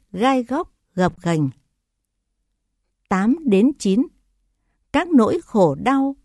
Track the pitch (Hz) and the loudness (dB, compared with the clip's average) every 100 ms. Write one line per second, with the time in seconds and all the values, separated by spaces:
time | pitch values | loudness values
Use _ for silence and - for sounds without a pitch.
0 | _ 185 254 262 233 269 359 _ _ 180 | _ -4 -2 0 -4 -8 -8 _ _ -4
1 | 180 175 175 165 139 - _ _ _ _ | -4 -2 -4 -2 -4 -6 _ _ _ _
2 | _ _ _ _ _ _ _ _ _ _ | _ _ _ _ _ _ _ _ _ _
3 | _ 190 208 330 285 190 247 294 202 196 | _ -2 0 0 2 2 2 0 -2 -2
4 | 349 _ _ _ _ _ _ _ _ 285 | -2 _ _ _ _ _ _ _ _ -6
5 | 349 294 220 349 - 220 170 139 208 269 | 2 2 2 0 -2 2 2 0 -2 0
6 | 269 277 | -2 -6